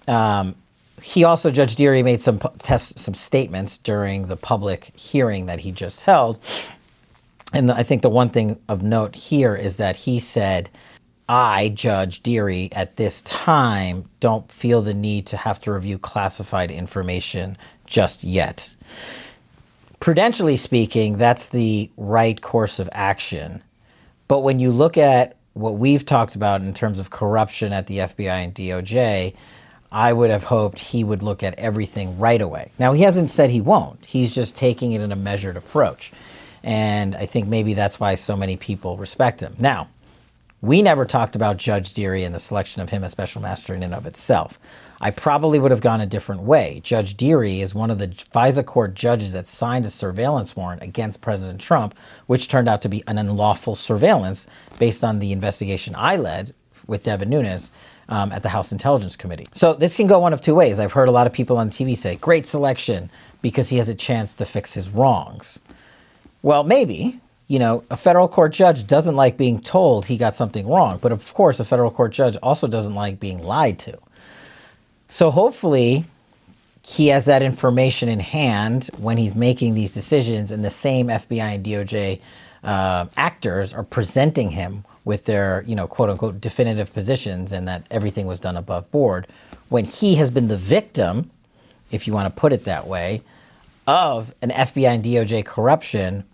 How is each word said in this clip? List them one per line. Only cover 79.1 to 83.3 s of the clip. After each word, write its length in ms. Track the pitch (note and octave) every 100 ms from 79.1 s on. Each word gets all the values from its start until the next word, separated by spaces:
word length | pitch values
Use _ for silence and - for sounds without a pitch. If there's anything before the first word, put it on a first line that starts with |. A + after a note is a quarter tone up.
| A2+
he's 180 | A2
making 400 | G#2 A#2+ B2+ A#2+
these 200 | A2 G2+
decisions, 560 | - - D3+ A#2+ A2 G#2
and 120 | G#2+
the 80 | G#2
same 380 | - C#3+ C3 B2
F 180 | A2+ -
B 140 | A#2
I 120 | G#2+
and 120 | G#2
D 120 | G2 G#2
O 80 |
J, 360 | G2 G#2+ G2 F#2+ - - - _
uh, 420 | - G2 F#2+ F2+ F2 -
actors 560 | D#3